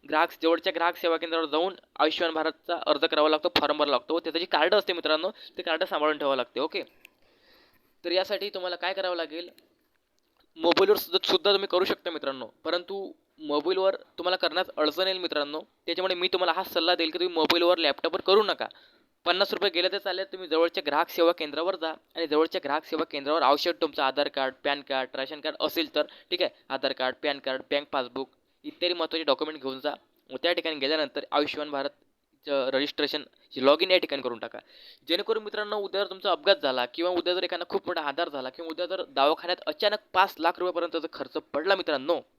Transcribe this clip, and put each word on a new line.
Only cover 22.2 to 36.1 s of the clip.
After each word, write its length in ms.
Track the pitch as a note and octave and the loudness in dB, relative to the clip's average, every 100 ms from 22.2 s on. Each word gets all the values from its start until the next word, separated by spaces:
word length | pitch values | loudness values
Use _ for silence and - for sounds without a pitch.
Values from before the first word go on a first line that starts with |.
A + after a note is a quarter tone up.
| E3 | 0
जवळच्या 340 | D3+ D#3+ F#3+ | 2 2 0
ग्राहक 200 | C#3 D3 | -2 -4
सेवा 200 | - D#3 | -2 -6
केंद्रावर 380 | D#3+ D3 C#3 D#3+ | -4 -4 -2 2
आवश्यक 380 | C3 D3 F3 E3 | 4 4 2 -2
तुमचं 220 | D#3+ C#3 | -4 0
आधार 260 | C3+ C3 C#3+ | -2 0 -2
कार्ड, 260 | C#3+ C3 C3 | 0 -4 -2
पॅन 180 | C#3+ C#3+ C#3 | -2 -2 -2
कार्ड, 280 | C3+ B2+ - | -4 -4 -6
राशन 240 | C3+ D#3 | -8 -6
कार्ड 160 | D#3 D3+ | -8 -2
असेल 340 | D3+ E3+ D#3 | -2 0 -2
तर, 120 | D3+ D3+ - - | 0 -2 -4 -8
ठीक 120 | F3+ | -2
आहे, 220 | F3+ _ _ | -2 _ _
आधार 240 | C3+ C3+ | -4 -2
कार्ड, 220 | C3 B2+ B2+ | -2 -2 -2
पॅन 160 | D3 C#3+ | -4 -4
कार्ड, 240 | C3+ C3 - | -4 -6 -2
बँक 180 | C#3+ D3 | -2 -2
पासबुक 380 | C#3 B2 B2 C3+ _ _ _ | -4 -4 -6 -10 _ _ _
इत्यादी 300 | D3+ D3+ F3 | -20 -4 -2
महत्त्वाचे 300 | F3 D#3+ E3 | 0 -2 -2
डॉक्युमेंट 360 | D3+ F3+ D#3 D#3 | 0 0 0 -6
घेऊन 160 | C3 C3 | -8 -6
जा. 100 | C#3+ - _ _ _ | -6 -8 _ _ _
व 60 | C3 | -4
त्या 100 | E3+ | 0
ठिकाणी 240 | F3 E3 D#3 | 0 -2 -2
गेल्यानंतर 480 | C3+ D#3 C#3+ C#3+ - | -2 0 -2 -6 -2
आयुष्यमान 380 | C#3+ D3 D3+ D3+ | 0 0 -4 -6
भारत 200 | C#3+ C#3 _ _ _ _ _ - | -4 -6 _ _ _ _ _ -4
रजिस्ट्रेशन 760 | C#3 C3 C3+ C#3+ - C#3+ D3+ - _ _ - | -2 0 0 -2 -2 -4 -4 -10 _ _ 2
log 260 | C3+ D#3 | 4 4
in 60 | F#3 | 6
या 80 | F3+ | 2
ठिकाणी 240 | D#3+ C#3 | 2 -4
करून 160 | B2+ A#2 | -4 -6
टाका, 200 | A2+ - _ - - - - | -10 -14 _ -20 -20 -20 -4
जेणेकरून 340 | F3 G#3 A3 | -4 0 -4
मित्रांनो, 340 | G#3 G#3 G#3 G#3+ | -4 -8 -6 -4
उद्या 260 | G3 F#3+ | -4 -4
जर 80 | F#3+ | -4